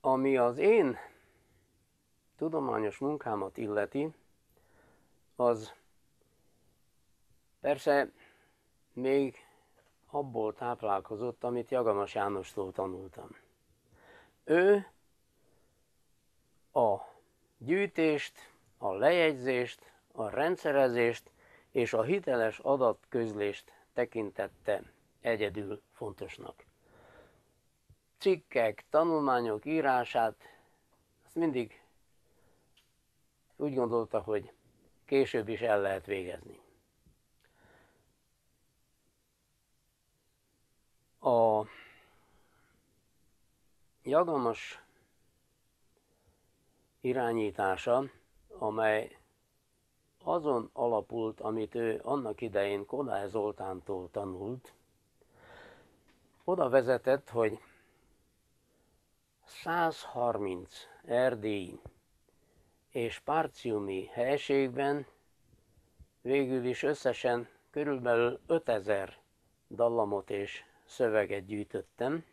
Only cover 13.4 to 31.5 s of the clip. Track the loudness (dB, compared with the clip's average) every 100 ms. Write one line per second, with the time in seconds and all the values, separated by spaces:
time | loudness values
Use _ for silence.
13.4 | _ _ _ _ _ _ -20 -20 -20 _
14.4 | 2 4 6 6 2 _ _ _ _ _
15.4 | _ _ _ _ _ _ _ _ _ _
16.4 | _ _ _ 2 2 2 -6 -20 _ _
17.4 | _ _ -2 0 0 2 2 2 -4 -14
18.4 | -20 _ _ _ -6 2 4 4 2 2
19.4 | -2 0 -2 -8 -20 _ _ -6 -4 0
20.4 | 0 0 2 4 4 4 2 0 -10 _
21.4 | -20 -20 _ -2 0 0 0 0 0 2
22.4 | 0 0 0 2 2 0 _ -2 -2 -2
23.4 | -4 -4 -14 -20 _ -4 -2 -2 -6 -6
24.4 | -8 -6 -4 -4 -4 _ _ _ -2 0
25.4 | 0 -4 -8 -10 _ -12 -10 -10 -14 -12
26.4 | -16 -18 -20 _ _ -20 -20 -20 -20 _
27.4 | _ _ _ _ _ -20 _ _ 2 2
28.4 | _ 0 2 0 0 2 4 2 2 2
29.4 | 0 -2 -2 0 2 2 2 0 0 -2
30.4 | -20 -20 _ _ _ _ _ _ _ -2
31.4 | 0